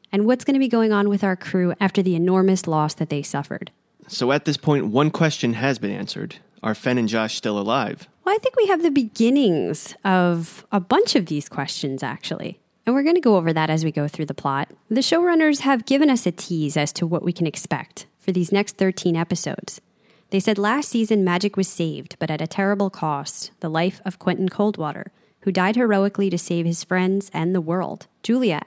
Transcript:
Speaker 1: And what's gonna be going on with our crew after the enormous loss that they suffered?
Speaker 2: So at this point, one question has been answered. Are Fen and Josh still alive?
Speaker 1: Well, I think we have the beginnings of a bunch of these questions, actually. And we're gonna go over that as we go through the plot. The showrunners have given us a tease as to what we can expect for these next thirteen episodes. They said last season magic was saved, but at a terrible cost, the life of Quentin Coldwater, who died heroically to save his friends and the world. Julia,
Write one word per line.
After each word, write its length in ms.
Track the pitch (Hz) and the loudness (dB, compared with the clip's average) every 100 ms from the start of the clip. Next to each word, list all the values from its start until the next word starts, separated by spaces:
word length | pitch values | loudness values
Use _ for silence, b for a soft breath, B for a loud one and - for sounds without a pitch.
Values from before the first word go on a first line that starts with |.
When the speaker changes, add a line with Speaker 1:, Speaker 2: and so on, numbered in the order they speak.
| - | -4
Speaker 1:
And 160 | 196 214 | 0 2
what's 160 | 254 | 2
gonna 160 | 269 269 | 2 2
be 80 | 262 | 2
going 260 | 233 220 | 2 2
on 160 | 208 202 | 2 2
with 140 | 202 | 2
our 140 | 196 185 | 0 -2
crew 380 | - 190 180 - | -2 0 0 2
after 240 | 196 202 | 0 2
the 140 | 185 165 | 2 2
enormous 500 | 180 185 190 185 - | 2 4 4 2 0
loss 280 | 156 151 | 0 0
that 140 | - 156 | -2 -4
they 140 | 147 | -4
suffered? 480 | - 143 - - - _ _ _ - | -4 -6 -6 -10 -12 _ _ _ -12
Speaker 2:
So 240 | - 123 | -2 2
at 140 | 139 - | 2 0
this 100 | 143 | -2
point, 300 | - 143 104 | 2 2 2
one 260 | 117 151 | 2 2
question 400 | - 160 - 120 | 2 0 0 -2
has 260 | 117 135 117 | 0 -2 -2
been 140 | 104 | -4
answered. 420 | 98 101 - - - _ - | -6 -8 -10 -10 -14 _ -8
Are 140 | 110 | -6
Fen 240 | 107 131 123 | -2 0 0
and 100 | 110 | 0
Josh 280 | 113 110 - | 0 -2 -4
still 200 | 110 104 | -2 -2
alive? 520 | 101 131 107 - - _ | 0 0 -2 -8 -16 _
Speaker 1:
Well, 100 | 370 | -4
I 40 | 415 | -2
think 180 | 523 - | 0 0
we 100 | 403 | 2
have 160 | 349 | 2
the 80 | 330 | 2
beginnings 1040 | 277 220 - 233 277 233 160 87 160 - - | 0 0 0 2 4 4 2 0 -2 -6 -4
of 640 | 196 185 175 170 165 - - | 2 4 4 0 -4 -12 -4
a 80 | 202 | -4
bunch 340 | 180 311 480 | 2 2 4
of 120 | 262 165 | 2 0
these 220 | 147 - | -4 -6
questions, 540 | - 135 - 143 135 | -8 -6 -6 -6 -4
actually. 560 | 131 131 - - - - _ _ | -6 -8 -10 -8 -10 -14 _ _
And 120 | - 269 | -2 2
we're 80 | |
gonna 160 | 294 349 | 2 2
go 160 | 262 196 | 4 4
over 160 | 165 | 4
that 180 | 160 156 | 0 0
as 140 | 160 | 0
we 80 | 160 | 0
go 160 | 151 147 | -2 -4
through 180 | - 151 | -4 -8
the 80 | |
plot. 380 | 147 143 135 - - - | -4 -4 -2 -4 -10 -4
The 140 | 226 | 0
showrunners 580 | 262 339 349 330 311 285 | 2 2 4 4 2 2
have 260 | 269 262 - | 2 0 2
given 240 | 277 302 | 4 4
us 160 | 240 180 | 4 0
a 60 | |
tease 440 | 170 - 165 151 151 | -4 -4 -2 -2 0
as 160 | 147 | -2
to 120 | - 165 | -2 -2
what 160 | 170 | -2
we 100 | 175 | -2
can 140 | 175 160 | -2 -2
expect 600 | - - 135 - - - _ | -2 -4 -4 -6 -16 -18 _
for 140 | - | -2
these 200 | 180 170 | 0 2
next 240 | 202 208 - | 2 0 0
thirteen 400 | 190 185 180 165 | 0 0 0 0
episodes. 640 | 170 175 - - - - _ b b b b | 0 -2 -4 -8 -10 -14 _ b b b b
They 120 | 196 | -2
said 180 | 202 202 | 0 0
last 320 | 208 269 294 | 0 0 0
season 340 | 233 220 214 | 0 2 2
magic 320 | 185 175 202 196 | 4 2 0 0
was 120 | 185 | -2
saved, 480 | - 165 143 143 - | -2 -4 -6 -12 -8
but 120 | 160 | -6
at 120 | 156 | -4
a 40 | 160 | -4
terrible 440 | - 196 202 196 | -2 0 0 -2
cost, 600 | - 160 143 139 - - - | -2 -4 -4 -6 -10 -10 -10
the 100 | 165 | -4
life 320 | 160 180 - | 0 -2 -2
of 140 | 185 - | -10 -6
Quentin 320 | 185 175 185 | -4 -2 -2
Coldwater, 600 | - 208 202 151 - - b b b | 0 -2 -2 -6 -8 -14 b b b
who 100 | 202 | -2
died 260 | 180 185 226 | 2 2 4
heroically 520 | 233 202 196 202 196 | 4 4 2 0 -2
to 80 | 175 | 0
save 300 | - 170 170 | -2 0 0
his 180 | 165 | -2
friends 460 | - 185 185 196 196 | -2 0 2 0 -2
and 220 | 160 165 | -4 -2
the 80 | 185 | -2
world. 460 | 156 180 170 - - _ | -2 -4 -4 -8 -16 _
Julia, 380 | - 247 240 151 | -2 0 2 0